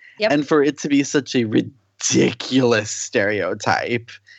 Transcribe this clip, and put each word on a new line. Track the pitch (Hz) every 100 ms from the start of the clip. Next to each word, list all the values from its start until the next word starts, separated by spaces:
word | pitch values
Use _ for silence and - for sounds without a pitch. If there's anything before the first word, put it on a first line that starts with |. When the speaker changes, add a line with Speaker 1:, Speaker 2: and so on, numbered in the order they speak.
| - -
Speaker 1:
Yep. | 214
Speaker 2:
And | 147 139
for | 156
it | 143 147
to | 156
be | 143
such | 139 151 127
a | 131
ridiculous | 113 123 - - _ - - 127 117 - - 131 123 113 107
stereotype | - - 120 101 104 87 101 - 85 80 120 117 - _